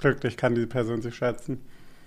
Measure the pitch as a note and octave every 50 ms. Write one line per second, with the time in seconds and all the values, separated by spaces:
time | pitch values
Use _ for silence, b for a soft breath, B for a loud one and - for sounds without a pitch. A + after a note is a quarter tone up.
0 | - C#3 B2 - - A#2+ - - - A#2+ A#2 A#2 A2+ G#2 - B2+ A2+ A2+ A#2+ A2
1 | G#2+ A#2+ A#2+ - B2+ B2 A#2 - - - C3 - b b b b b b b b
2 | b